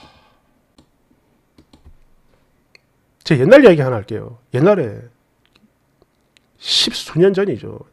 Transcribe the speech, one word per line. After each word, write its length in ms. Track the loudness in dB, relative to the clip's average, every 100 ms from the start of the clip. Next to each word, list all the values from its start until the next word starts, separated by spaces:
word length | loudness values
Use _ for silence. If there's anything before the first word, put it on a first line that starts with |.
| -20 _ _ _ _ _ _ _ _ _ _ _ _ _ _ _ _ _ -20 -20 _ _ _ _ _ _ _ _ _ _ _ _
제 140 | -2 0
옛날 240 | 2 4
이야기 180 | 6 4
하나 140 | 0 -4
할게요. 420 | -6 -12 -12 -18 _
옛날에 480 | 0 2 2 -2 -10 -18 _ _ _ _ _ _ _ _ _ _ _ _ _ _ _
십수년 760 | -4 -2 -2 -4 -6 2 2
전이죠. 460 | 2 -2 -4 -10 -16 -18